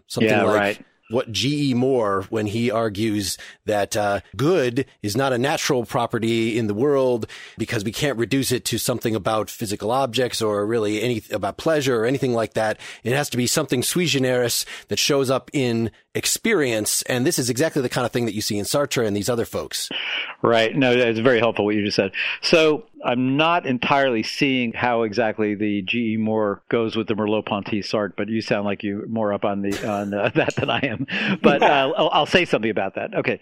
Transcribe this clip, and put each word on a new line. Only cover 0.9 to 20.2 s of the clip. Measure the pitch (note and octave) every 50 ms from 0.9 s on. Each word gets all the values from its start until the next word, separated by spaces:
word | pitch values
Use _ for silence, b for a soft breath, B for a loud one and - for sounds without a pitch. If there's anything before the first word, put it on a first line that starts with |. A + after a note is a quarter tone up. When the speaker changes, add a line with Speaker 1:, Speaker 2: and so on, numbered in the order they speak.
| _ _ _ -
Speaker 1:
what | A2 C3 - A#2
G | G#2 G2+ A2+ C#3 D3+ D3 D3 C3+
E | B2
Moore, | A#2+ B2 C3+ C3 B2 G#2+ G2+ G2 G2 G2 -
when | A2+ A2 G#2+
he | G#2 G2+ A#2 A#2+ B2+
argues | A2 A2+ A#2 A2 G2 G2 A2+ A2 G#2 G#2+ G2 F#2 - B B B B B _
that, | G#2+ G#2 G2+ G2 - -
uh, | G#2 G#2 G2+ G2+ G2+ - _ -
good | F#2+ C3 D#3+ F#3+ E3 B2+ A#2+ A#2+ C3+ B2+ b b b
is | - G#2 G#2
not | C3 C3+ C3+ B2+
a |
natural | A#2 B2+ C#3+ D#3+ D3 - - C#3+ B2 A2+
property | - - B2+ A#2 - - A2+ A2 A2+ A#2 A2+ A2+ A#2 G#2+
in | A#2+ A2+
the | G#2 G2+
world | G#2 C#3 D3+ C#3+ C3+ C3 B2+ B2 A2+ G#2+ B B B B B B
because | - A2+ - A#2+ A2 G2
we | A2+
can't | G#2 - D3 C#3+ A#2+
reduce | A2 A#2 F#2+ C3+ C#3 B2+ -
it | B2+ A2 -
to | - A#2
something | G#2 - - A#2+ A2 - A#2+ A2
about | G#2+ F2 A2+ A2 A2 G2+ -
physical | - - A2+ F#2+ G#2 - G2 G#2+
objects | B2 C3+ C#3 B2 A2 B2+ B2+ A2+ - -
or | A2+ G#2+ G#2 G2+ G#2
really | G#2+ A#2 A#2 G#2+ G#2 G#2+ G#2
any | A2+ B2 B2 A2 - -
about | G#2 G#2 G2+ G2 -
pleasure | - - D#3+ D#3+ D3+ B2+ C#3 B2 A2
or | A2
anything | B2 C#3+ C3 C#3 B2+ A#2+
like | A2+ A2 - -
that. | A2 A2 A2 G#2+ B B B B B -
It | A2 C3
has | C#3+ D3 -
to | -
be | A#2+ B2
something | A#2 - E3 C#3+ - D3+ B2 A#2+
sui | - - F3 F3+
generis | C#3 B2+ C3+ C3 B2+ B2+ B2 B2 A#2+ - - B B B B B -
that | - -
shows | - - D3 C#3 C3+ A#2+
up | C3+ B2 - - -
in | D3 B2+ B2 A#2 A2+ A2+ G#2+ b b b b -
experience. | A#2+ - - - - - A#3 A3 E3 C#3+ B2 A2+ G#2+ G#2 - - - -
And | - B2+ B2 B2+
this | F3 E3+ -
is | B2+ A#2
exactly | B2 A#2+ D#3+ D#3+ - D#3
the | B2 A#2+
kind | - C3+ B2
of | A2+
thing | - B2+ A#2
that | A2+ F#2+
you | G#2+
see | - - G#2+ G2+
in | G2
Sartre | - - C#3+ C#3+ - - C#3 A#2
and | G#2 G2+
these | G#2 F#2+ -
other | B2 A#2 G#2
folks. | - - F#2 D2 - - - - - B B B B B B